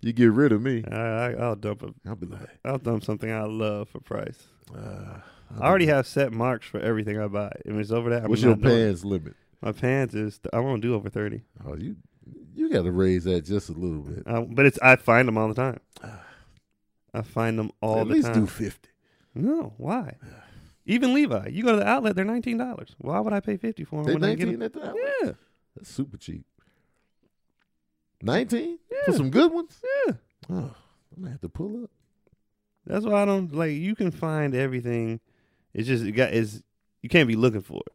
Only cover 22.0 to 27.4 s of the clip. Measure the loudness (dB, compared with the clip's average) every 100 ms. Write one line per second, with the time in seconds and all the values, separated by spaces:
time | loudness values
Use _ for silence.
22 | 2 0 0 -2 -2 -4 -4 -8 -14 -12
23 | -4 -2 0 -2 -2 -4 -4 -8 -8 -4
24 | 0 2 2 0 -2 -4 -6 -8 -10 -6
25 | -4 -2 -4 -6 _ _ _ -20 -18 -8
26 | -8 -8 -14 -14 -16 _ _ _ _ _
27 | _ _ _ _